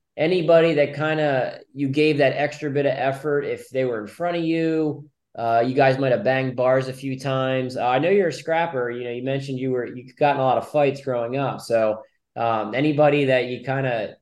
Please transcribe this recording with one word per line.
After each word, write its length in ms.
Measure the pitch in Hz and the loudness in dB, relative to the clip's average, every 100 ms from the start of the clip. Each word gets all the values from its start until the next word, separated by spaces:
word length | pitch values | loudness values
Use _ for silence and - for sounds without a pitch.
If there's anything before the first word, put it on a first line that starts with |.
| _ - | _ -2
anybody 600 | 156 185 160 165 165 147 | 0 2 4 6 6 4
that 180 | 147 | 0
kinda 680 | 143 156 156 151 135 120 - - | 0 -2 0 0 0 -2 -8 -16
you 140 | 135 139 | -6 -2
gave 320 | 143 156 143 | 2 2 4
that 180 | 135 131 | 2 2
extra 320 | 147 - 151 | -4 -4 -4
bit 160 | 135 139 | -2 0
of 80 | - | 0
effort 480 | 135 135 156 143 | -2 -2 -2 -2
if 260 | 113 120 - | -2 -8 -6
they 160 | 131 127 | -4 -2
were 160 | 113 | -4
in 60 | 104 | -8
front 300 | - 175 170 | -6 -4 -2
of 60 | |
you? 680 | 165 165 160 160 151 147 147 _ _ - | -2 0 0 0 -2 -4 -14 _ _ -6
Uh, 280 | 117 117 127 | 0 2 2
you 80 | |
guys 240 | 131 135 131 | 4 4 4
might 140 | 135 | 0
have 120 | 117 | 2
banged 320 | 113 131 131 120 | 2 0 -2 0
bars 320 | 127 131 127 | 2 2 0
a 40 | |
few 240 | 131 135 131 | -8 -8 -6
times. 580 | 139 131 131 131 127 120 | -2 -2 0 -2 -4 -2
Uh, 120 | 120 | 0
I 100 | 131 | 2
know 140 | 165 | 2
you're 160 | 202 175 | 2 0
a 60 | |
scrapper. 580 | 131 - 165 170 131 120 | -4 -2 -2 0 -2 -4
You 120 | 120 123 | -6 -8
know, 40 | |
you 140 | 120 | -6
mentioned 340 | 131 139 139 127 | -4 -4 -6 -6
you 140 | 131 | -2
were, 160 | 127 113 | -2 -4
you've 280 | 123 - - | -10 -18 0
gotten 240 | 147 135 | 2 4
a 40 | |
lot 160 | 131 117 | 2 0
of 100 | - | 0
fights 320 | 151 143 135 | 2 2 0
growing 360 | - 123 117 135 | -4 -4 -4 -2
up. 220 | 131 110 | -4 -6
So, 440 | - 113 110 107 - _ _ - | -2 2 2 0 -8 _ _ -4
um, 400 | 117 110 104 120 | -2 0 -2 0
anybody 500 | 151 147 147 147 135 | 0 4 4 4 2
that 200 | 127 123 | 2 0
you 180 | 123 | -6
kinda 520 | - 135 135 113 101 - | -4 -2 -2 -2 -6 -12